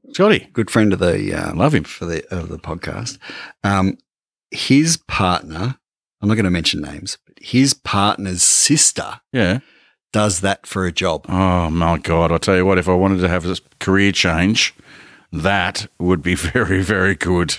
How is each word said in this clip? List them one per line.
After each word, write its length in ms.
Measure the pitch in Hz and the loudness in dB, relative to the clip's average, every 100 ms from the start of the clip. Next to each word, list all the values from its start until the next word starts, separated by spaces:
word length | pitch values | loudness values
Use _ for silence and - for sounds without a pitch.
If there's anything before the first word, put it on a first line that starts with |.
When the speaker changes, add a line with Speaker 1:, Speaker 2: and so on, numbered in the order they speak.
| - | -14
Speaker 1:
Scotty. 340 | - 208 175 - | 2 4 4 0
Speaker 2:
good 160 | - 107 | -4 0
friend 200 | 117 107 | 2 4
of 60 | 92 | 4
the, 340 | 87 52 50 | 2 0 -2
um, 240 | - 87 85 | -4 -4 0
Speaker 1:
Love 160 | 139 | 2
him. 100 | 117 | 2
Speaker 2:
for 220 | 71 - 85 | -2 -10 -6
the, 180 | 82 - | -6 -6
of 140 | 90 82 | -8 -8
the 100 | 85 | -10
podcast. 600 | - 82 - - 120 - - - - - | -10 -10 -8 -8 -10 -12 -18 -18 -18 -6
Um, 360 | 101 98 95 - _ _ _ _ _ | -2 2 0 -2 _ _ _ _ _
his 460 | 131 - 139 160 160 | -10 2 4 4 -2
partner, 800 | - - 92 90 78 80 117 - _ _ _ _ | -4 -2 0 0 -4 -6 -6 -8 _ _ _ _
I'm 60 | 101 | -2
not 60 | 110 | 2
gonna 120 | 95 | 2
mention 300 | 87 80 76 | 0 -2 -4
names, 380 | 71 73 98 - _ | -8 -12 -14 -14 _
but 80 | _ | _
his 320 | - 123 135 | -2 2 2
partner's 680 | - - 101 104 - 98 90 | 0 -4 0 0 -2 -6 0
sister 760 | - - - 160 - - - - _ | 2 2 2 2 2 -2 -10 -14 _
Speaker 1:
Yeah. 240 | 127 90 127 _ _ _ _ _ | -2 0 0 _ _ _ _ _
Speaker 2:
does 260 | 107 104 87 | 0 0 0
that 260 | 98 - - | -2 -2 -6
for 200 | 98 90 | -4 -4
a 60 | |
job. 340 | - 92 78 - | -2 -2 -2 -2
Speaker 1:
Oh, 400 | 92 95 90 82 | 2 2 2 0
my 300 | 85 82 80 | 0 0 0
God! 340 | - 82 82 | 0 2 2
I 60 | 82 | 2
tell 180 | - 92 | 2 2
you 80 | |
what, 140 | 95 90 | 4 2
if 100 | 87 | 2
I 60 | |
wanted 260 | 90 95 92 | 2 2 2
to 80 | 90 | 0
have 160 | 90 | 0
a 120 | 85 87 _ _ | -2 -8 _ _
career 320 | - 98 98 | 0 2 2
change, 600 | 92 90 82 92 113 - _ - - - - _ | 2 0 2 2 2 -2 _ -20 -20 -20 -20 _
that 560 | 95 90 98 90 - - - | -4 0 0 -2 -6 -12 -4
would 240 | 90 87 | 0 2
be 120 | 90 | 2
<laughs> 0 | |
very, 480 | 92 - 127 92 95 | -2 -2 -4 -2 0
very 320 | 92 98 95 | 0 0 0
good. 400 | 95 87 87 87 | 0 0 0 0